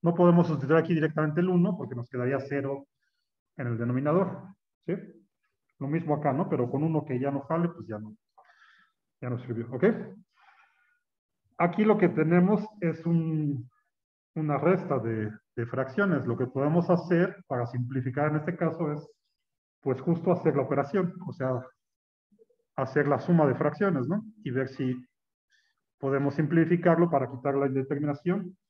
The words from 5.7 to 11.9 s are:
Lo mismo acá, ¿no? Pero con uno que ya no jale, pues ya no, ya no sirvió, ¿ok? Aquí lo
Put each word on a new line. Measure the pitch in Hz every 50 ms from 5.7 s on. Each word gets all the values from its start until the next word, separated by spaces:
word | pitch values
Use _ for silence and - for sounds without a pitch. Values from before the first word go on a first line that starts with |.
| _ _
Lo | 135 139
mismo | 147 165 - 151 151
acá, | 143 147 147
¿no? | 127 143 190 196
Pero | 170 135 123 120
con | 135 139 151
uno | 165 160 151 143
que | - 127 123
ya | 131 139
no | 139 139
jale, | - - - 170 170 170
pues | - - 107 101
ya | 110 104
no, | 107 107 - _ _ _ _ - _ _ _ _ _ _ _ _ _ _ _ _ _ _ _ _
ya | - 123
no | 123 -
sirvió, | - 127 117 113 113 113
¿ok? | 127 123 - 208 233 - - - - - - _ _ _ _ _ _ _ _ _ _ _ _ _ _ _ _ _ _ _ _ _ _ _ _ _ _ -
Aquí | 165 175 175 - 214
lo | 214